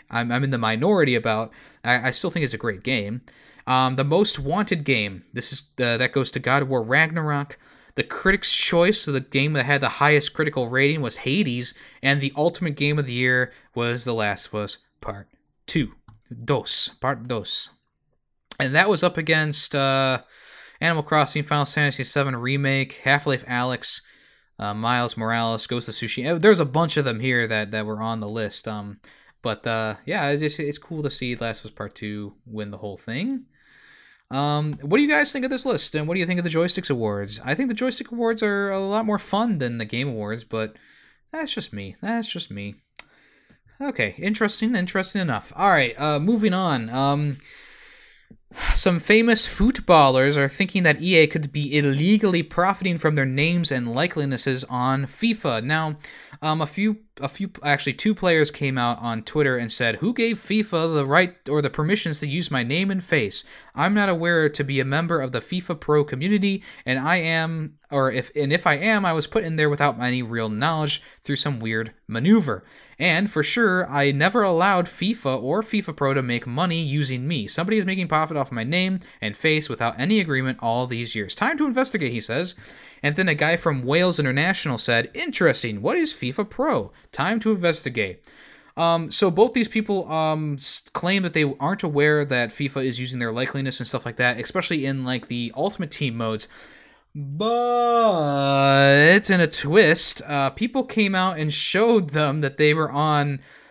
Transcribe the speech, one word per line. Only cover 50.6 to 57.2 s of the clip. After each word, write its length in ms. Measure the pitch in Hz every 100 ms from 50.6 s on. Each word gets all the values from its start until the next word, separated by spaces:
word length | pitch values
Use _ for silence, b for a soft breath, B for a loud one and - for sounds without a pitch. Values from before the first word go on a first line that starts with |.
| 190 196
that 180 | 170 139
E 140 | 175 175
A 100 | 151
could 240 | 160 147
be 260 | 151 139 147
illegally 640 | 143 139 170 214 214 175
profiting 560 | 165 - 185 185 185 170
from 160 | 160
their 120 | 151 131
names 460 | 131 160 175 170
and 220 | 131 120
likeness's 680 | 120 175 165 139 123 139 127
on 420 | 131 127 127 135 135
fifa. 580 | - 233 220 151 113
Now, 340 | 123 156 160 151 B B B B
um, 200 | 156 156
a 60 | 151
few, 300 | - 214 214 _
a 100 | -